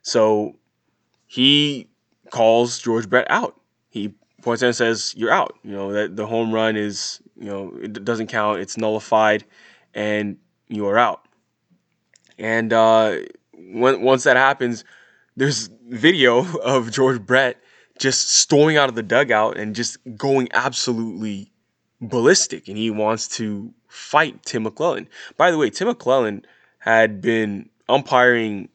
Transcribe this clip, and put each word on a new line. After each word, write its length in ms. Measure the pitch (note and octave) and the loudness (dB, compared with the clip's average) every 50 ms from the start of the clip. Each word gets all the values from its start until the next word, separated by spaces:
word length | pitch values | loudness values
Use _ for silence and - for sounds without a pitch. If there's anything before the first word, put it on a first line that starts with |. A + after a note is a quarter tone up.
So 540 | _ - - A#2+ A2 A2 A2 G#2 G#2 - - _ _ _ _ _ _ _ _ _ _ _ _ _ _ _ | _ -2 0 2 2 4 2 0 -2 -6 -10 _ _ _ _ _ _ _ _ _ _ _ _ _ _ _
he 600 | - B2 B2+ C#3 C#3+ D3 D3 D3 C#3+ B2+ - _ _ _ _ _ _ _ _ - | -4 2 2 4 4 4 2 -2 -4 -8 -14 _ _ _ _ _ _ _ _ -10
calls 480 | - B2 A2+ A2+ A2+ A#2 A#2+ A#2+ A#2+ - | -2 2 4 4 4 4 2 0 -4 -8
George 280 | - A#2+ A2+ A#2 A2+ F#2+ | -4 -2 -2 -2 -2 0
Brett 220 | G#2+ B2+ - - | 0 0 2 2
out. 300 | - A3 A#3+ - _ _ _ _ _ _ _ _ | -2 -2 -2 -6 _ _ _ _ _ _ _ _
He 260 | _ A2+ G2+ G#2 - _ _ _ _ _ | _ -10 -10 -10 -10 _ _ _ _ _
points 220 | - A#2+ A#2 A2 C3 | -4 -4 -2 0 0
out 20 | |
and 100 | B2 A#2 | 0 2
says, 380 | - A#2+ A#2 A2+ G#2 - - - | 2 0 0 0 -2 -4 -10 -6
"You're 140 | - A2+ A2 | -4 0 0
out. 260 | D3 F#3+ - - - _ | 2 0 0 -4 -8 _
You 100 | _ G2+ | _ -12
know, 200 | G2+ G2 G2 G2 | -10 -8 -8 -4
that 240 | G2+ G#2 G#2+ E2+ F2+ | -4 -4 -4 -4 -6
the 100 | G#2+ G#2+ | -8 -8
home 260 | G#2+ A2+ A2+ A2+ A2+ | -4 -2 -2 -2 0
run 240 | A2 A2 A2 A2 A2 | 0 0 0 0 0
is, 460 | G#2+ G#2 G#2 G2 F#2 - - - - _ _ _ - | -2 -4 -6 -6 -8 -10 -10 -12 -14 _ _ _ -18
you 80 | - | -14
know, 320 | G2+ G2+ G2 G2 F2+ - - | -12 -10 -10 -10 -12 -14 -14
it 120 | - A2+ | -14 -14
d-, 80 | G#2 G#2 | -14 -10
doesn't 260 | G2 A#2 A#2 A2 A2 | -6 -6 -4 -4 -6
count. 340 | G#2+ B2 A2+ G#2 G#2+ G#2+ F2+ | -6 -4 -2 -2 0 -2 -4
It's 160 | G2 - - | -6 -10 -8
nullified, 680 | A2+ A2 G#2+ A2 G#2+ - - A2+ A2 A2 G#2+ G#2+ G#2+ - _ _ _ - - _ _ _ _ _ | -6 -4 -4 -4 -4 -2 0 2 4 4 4 2 0 -2 _ _ _ -20 -20 _ _ _ _ _
and 420 | G#2+ G#2+ G#2+ G#2 G#2 G#2 G#2 G2 _ _ _ _ _ _ | -6 -4 -2 -2 -2 -4 -6 -8 _ _ _ _ _ _
you 220 | _ G#2+ G#2 G#2 G2+ | _ -8 -4 -2 2
are 100 | G2+ A2+ | 4 4
out." 240 | A#2+ G#2+ F2 - _ _ _ _ _ _ _ _ _ _ _ _ _ _ _ _ _ _ _ _ _ _ _ - | 4 4 0 -6 _ _ _ _ _ _ _ _ _ _ _ _ _ _ _ _ _ _ _ _ _ _ _ -10
And, 340 | - A2+ A2+ A2+ A2+ A2 | -4 -2 0 0 0 2
uh, 460 | A2+ A2+ A2+ A2+ A2+ A2+ A2 G#2+ F2 C2 G1+ - - _ _ _ | 4 4 6 6 6 6 4 2 0 -4 -8 -10 -18 _ _ _
when, 500 | _ - F2 F#2 G2+ A2 B2 C3 C3+ F2+ | _ -20 -20 -12 -2 2 2 2 2 4
once 220 | G#2+ C3 C3 C3 - | 4 2 2 4 4
that 120 | D3 B2+ | 2 4
happens, 480 | B2+ C3+ C3+ C#3 - B2+ A#2+ A#2 A2+ - _ - _ _ _ _ _ _ _ _ | 4 4 2 2 0 -4 -4 -4 -8 -12 _ -20 _ _ _ _ _ _ _ _
there's 340 | - C3 C#3+ C3 G#2+ A2+ F#2+ - _ A#2+ A#2+ | -2 -2 0 0 -4 -8 -12 -16 _ _ -14
video 560 | B2 A2+ A2+ D#3+ G3 E3 C3 B2 A#2 B2 F3+ F3+ E3 - | -6 2 4 4 4 6 4 4 4 4 0 0 -6 -4
<laughs> 40 | |
of 280 | - B2+ C3+ C3 A#2 A2+ | -2 0 0 0 0 -2
George 300 | A2 C3+ C3 C3 C3 A#2 | -2 0 2 2 0 -2
Brett 380 | G2 G2 B2 C3 C3+ B2+ - _ _ _ _ _ _ _ _ - | -2 2 2 2 2 0 -4 _ _ _ _ _ _ _ _ -4
just 300 | - C3+ B2+ - - - | -4 -2 -2 -2 -2 0
storming 480 | - - - _ D#3 C#3+ D3 D#3+ D#3 | 0 0 2 _ 4 4 4 6 4
out 140 | D3+ C#3 C3 | 2 2 2
of 40 | A2+ | -2
the 80 | A#2 | -6
dugout 540 | A2+ F#2+ A#2 B2+ D3 B2 A#2 G#2+ G#2+ A2 - | -4 0 0 0 2 2 2 2 2 0 -2
and 180 | - G#2 G#2+ G#2 | -6 -8 -8 -6
just 220 | A2+ A#2 - - _ _ B2+ A2+ G#2+ | -6 -6 -8 -8 _ _ -20 -12 -6
going 300 | - C#3 C3+ C3+ B2 - | -2 0 0 0 0 0
absolutely 1000 | - A#2 B2 C3+ B2 - - B2+ A#2+ A2+ A2+ A2+ F#2 F#2+ G#2+ G#2+ G2+ G2 G2 _ _ _ _ _ _ _ _ _ _ _ | -2 -2 -2 -2 -6 -4 -4 -4 -4 -4 -6 -8 -8 -8 -8 -8 -10 -10 -14 _ _ _ _ _ _ _ _ _ _ _
ballistic, 680 | B2 G#2+ - B2 A#2 C#3 F#3+ - - - - E2 _ - | -12 -6 -4 2 4 4 4 4 2 -4 -8 -14 _ -12
and 80 | G2 | -8
he 140 | G#2+ A2 A2+ | -6 -4 -4
wants 360 | G#2+ G#2+ G#2+ G#2+ A2+ A2 - | -2 -2 0 -2 -2 -2 -6
to 460 | - - - A2+ G#2+ G#2 G2+ G2+ A#2 _ _ _ _ | -10 -8 -8 -6 -6 -6 -8 -10 -16 _ _ _ _
fight 560 | - - - - - D3+ D#3+ C#3+ - - _ | -20 -20 -12 0 2 2 2 2 -4 -12 _
Tim 200 | - - A#2 A2 | -8 -6 -6 -6
McClellan. 440 | G#2+ - - D3+ F3 D3 - - _ - - - - _ - | -6 -6 -4 -4 -4 -4 -4 -10 _ -20 -20 -20 -20 _ 0
By 120 | D#3+ F3+ | 2 2
the 60 | E3 | 2
way, 140 | D#3 D3 A2 | 2 0 -2
Tim 180 | - - F#3 A#3 | -2 -4 -4 -4
McClellan 560 | A#3+ _ - B2 C3 C3+ A#2+ G#2+ G#2 G2 - _ _ _ _ _ _ _ | -4 _ -2 0 0 0 0 -2 -4 -8 -12 _ _ _ _ _ _ _
had 440 | - A2+ A2+ A2+ A2+ A2 G#2+ F#2+ | -2 2 4 4 4 4 0 -2
been 480 | - A#2+ A2+ A2+ A2 G#2 G2+ G2 - _ _ _ _ - | -2 0 0 0 -2 -2 -4 -8 -10 _ _ _ _ 0
umpiring 800 | B2 C#3 B2 - C3 B2 B2 B2 A#2+ A#2 A2+ A2 G#2 G2 F2+ - | 0 0 0 2 2 4 4 4 4 2 0 -4 -6 -8 -10 -14